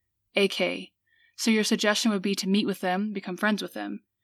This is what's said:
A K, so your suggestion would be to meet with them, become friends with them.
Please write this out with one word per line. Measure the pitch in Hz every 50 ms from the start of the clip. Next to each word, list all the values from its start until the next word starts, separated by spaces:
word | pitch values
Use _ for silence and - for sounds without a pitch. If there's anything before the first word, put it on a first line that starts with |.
| _ _ _ _ _ _ -
A | 208 196
K, | 190 - - 185 175 180 180 185 - _ _ _ _ _ _ _ _ _
so | - - 233
your | 220 214 208
suggestion | - 226 220 - 208 208 - - 226
would | 208 190
be | 185 202 196
to | - - 185
meet | 196 208 -
with | 202 185 -
them, | 196 185 180 190 208 214
become | 202 196 - 196 175
friends | 180 208 214 214 190
with | 185 - -
them. | 214 208 202 208 - _ _ _ _